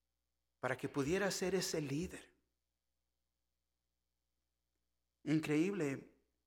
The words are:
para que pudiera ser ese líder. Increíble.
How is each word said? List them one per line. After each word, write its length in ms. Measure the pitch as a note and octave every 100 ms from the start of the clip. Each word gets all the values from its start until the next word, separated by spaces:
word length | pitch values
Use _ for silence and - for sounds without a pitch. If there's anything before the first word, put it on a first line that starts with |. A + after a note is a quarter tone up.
| _ _ _ _ _ _
para 160 | B2 B2+
que 120 | C#3
pudiera 420 | D3 C#3 F#3+ G3
ser 240 | - F3+
ese 260 | F#3 F3 E3
líder. 500 | C#3 C#3+ F#3 - - _ _ _ _ _ _ _ _ _ _ _ _ _ _ _ _ _ _ _ _ _ _ _ _ _ _ _ _ _
Increíble. 840 | B2+ D#3 D3+ D3+ F#3 G3 D3 B2+ - - _ _